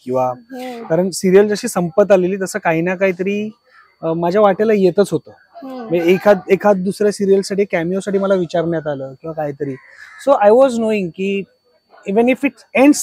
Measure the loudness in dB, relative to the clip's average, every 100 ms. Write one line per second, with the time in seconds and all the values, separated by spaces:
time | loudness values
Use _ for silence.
0 | -6 -2 -2 -6 -14 -14 -12 -10 -4 -2
1 | -2 -2 4 4 4 0 -4 -4 -2 0
2 | 2 4 2 -4 -6 -4 -2 0 -2 -2
3 | -2 -2 -4 -4 -8 -14 _ _ _ -8
4 | -6 -2 0 4 4 2 0 2 2 2
5 | 0 -2 -8 -20 _ -20 -16 -12 -4 0
6 | 2 2 4 2 2 0 2 0 -2 -2
7 | -2 0 0 0 0 -4 -2 -2 -2 -4
8 | -2 -2 0 0 0 -2 -2 -4 -6 -8
9 | -10 -14 -12 -8 -8 -6 -8 -10 _ -20
10 | -20 -4 0 4 6 6 4 2 -2 -2
11 | -4 -6 -4 -4 -8 _ _ _ _ _
12 | -4 0 2 0 -2 -6 _ 2 4 4